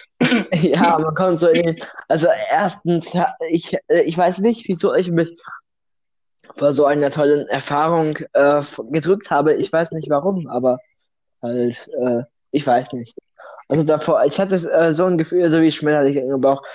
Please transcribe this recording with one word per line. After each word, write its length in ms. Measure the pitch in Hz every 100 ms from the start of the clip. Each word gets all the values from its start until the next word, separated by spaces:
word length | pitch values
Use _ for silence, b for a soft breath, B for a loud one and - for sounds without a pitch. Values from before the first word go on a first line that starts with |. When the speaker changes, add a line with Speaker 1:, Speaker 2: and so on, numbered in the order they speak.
| - _
Speaker 1:
<laughs> 280 | - 240 185 180
Speaker 2:
Ja, 360 | 160 147 170 165
man 160 | 156
kommt 260 | 156 185 170
so 60 | 170
in 160 | 165
den, 140 | 170 160 B B B
also 200 | 160 165 - 104
erstens, 640 | 143 208 - 160 170 -
ha-, 220 | 175 170 - -
ich, 260 | 170 - 185 -
äh, 140 | 170
ich 160 | 147 165
weiß 220 | 180 185
nicht, 280 | 208 233 -
wieso 280 | 180 196 131
ich 160 | 180
mich 260 | 170 165 - B B _ _ _ _ _ _ _ _ _ -
vor 180 | 143
so 120 | 139 143
einer 260 | 147 143
tollen 360 | 143 147 147 -
Erfahrung, 680 | 135 - 143 160 170 156 147 147
äh, 240 | - 139 147
f-, 220 | 143 - 113
gedrückt 400 | 156 147 202 -
habe. 240 | 147 147 147
Ich 160 | -
weiß 200 | 160 170
nicht 180 | 160 147
warum, 380 | 143 175 190 139
aber 320 | 120 127 127 - _ _ _ _ _
halt, 440 | 120 123 123 120 - 147
äh, 240 | 123 120 - _ _
ich 140 | - 139
weiß 280 | 123 131
nicht. 220 | 127 117 - _ _ B B B
Also 160 | 147 151
davor, 380 | 151 - 143 135
ich 140 | 147
hatte, 160 | 190 190
äh, 360 | 165 160 165
so 120 | 151 185
ein 140 | 175
Gefühl, 280 | 160 180 170
so 120 | 160
wie 100 | 160
schmetterlich 440 | 147 151 151 139 143
im 260 | 127 135
Bauch, 220 | 135 139 B